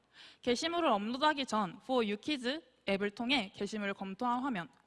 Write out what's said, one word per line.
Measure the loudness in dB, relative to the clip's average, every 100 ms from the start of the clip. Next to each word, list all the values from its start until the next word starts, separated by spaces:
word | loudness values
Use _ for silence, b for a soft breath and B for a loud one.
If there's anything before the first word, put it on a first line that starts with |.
| _ B B B
게시물을 | 0 0 0 2 4
업로드하기 | 4 2 2 2 2 0
전 | 0 0 -4
For | 0 2 2
You | -2
Kids | -4 -2 -2 -4 -8 _ -2
앱을 | 0 0
통해 | -2 0 0 0 -4
게시물을 | -6 -2 -4
검토한 | -4 -8 -4 -2 0
화면 | -2 -4 -6 _